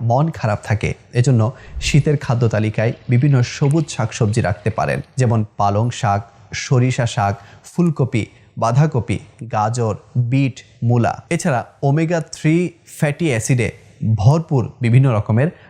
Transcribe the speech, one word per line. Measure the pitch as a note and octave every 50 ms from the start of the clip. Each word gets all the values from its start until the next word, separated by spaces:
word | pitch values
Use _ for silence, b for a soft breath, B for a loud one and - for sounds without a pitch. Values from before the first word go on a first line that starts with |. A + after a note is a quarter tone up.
| A#2 A#2
মন | A#2 C3 D3+ E3 D#3 -
খারাপ | - A2+ G#2+ - - -
থাকে। | A2 G#2 - D2+ - - - - - A#2+
এজন্য | B2 C#3+ C3 A2+ A2 A2 B B B B B - -
শীতের | - - D3 C#3 D#3+ D3 C#3 -
খাদ্য | - A#2+ A#2 B2 A2+ -
তালিকায় | G#2+ G#2+ G#2+ G#2 - A2 A#2 - - - -
বিভিন্ন | B2 B2 C3+ D3 C#3 B2+ A#2+ - -
সবুজ | - D3+ C#3 C#3+ E3 D3+ - -
শাকসবজি | - A2+ G#2+ - - B2 G#2 A2 A#2+ G2 F2
রাখতে | F#2 - - A2 G#2 -
পারেন, | - - - - - - _ -
যেমন | C3 A2+ A#2 A2+ G#2+ - _ -
পালং | G#2 G2+ G2+ G#2 A2+ A#2+ - -
শাক, | - G#2+ G2+ G2+ G#2+ - - - - - - - -
সরিষা | - C#3 B2 B2 C3 B2+ - A#2+ A2+ -
শাক, | - G2+ G2+ G2+ B B B B B - -
ফুলকপি, | - - F3 E3+ D3 - C3+ - - A2 G2 b b b b b b -
বাঁধাকপি, | A2 A2+ A#2+ C3+ D#3 D#3 - B2 G2+ - G2+ - - - - - A2+ A2+ -
গাজর, | G#2+ G#2 A2 A#2 B2 A#2 A2 G2+ - - - - B2+ B2 A#2
বিট, | C3 C3+ C#3 C3 - - - - - _ - A#2
মূলা। | A#2+ A#2+ A2+ F#2 - - - - E3+
এছাড়া | E3 - F#3 C3+ A#2 G#2+ - - _ - C#3
ওমেগা | C#3 D#3 E3 D#3+ F3 E3 D#3 - -
থ্রি | - - D#3 D#3+ E3+ F3+ D#3+ - _ _ - - -
ফ্যাটি | - D3 C#3+ - E3+ D#3+
অ্যাসিডে | B2+ A2 G#2+ - C#3 A#2+ A2 F#2+ - - - - - - - A2 A2 G2+
ভরপুর | G2 B2+ D3 E3+ D#3+ - D#3 C3 G#2 - - - A#2+
বিভিন্ন | A#2 A2+ B2+ C3+ C3+ A#2 G#2
রকমের | G2+ - G#2+ A2+ C#3 E3+ B B B B